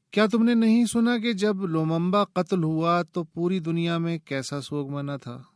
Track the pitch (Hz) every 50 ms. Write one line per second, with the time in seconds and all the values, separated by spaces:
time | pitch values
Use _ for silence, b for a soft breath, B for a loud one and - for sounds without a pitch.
0 | _ _ - 208 214 208 226 226 226 233 240 233 226 220 220 240 240 208 - 233
1 | 226 240 240 233 208 240 226 185 202 214 208 190 196 175 160 160 160 160 165 165
2 | 170 180 185 202 202 - _ 180 180 - 196 185 160 156 160 156 165 170 170 175
3 | 170 165 - 180 165 165 _ 165 170 180 190 185 156 165 165 170 170 170 170 170
4 | 170 170 170 156 - - 139 135 127 - 143 143 127 - 147 147 143 135 143 143
5 | 143 143 143 131 - 123 120 127 127 - _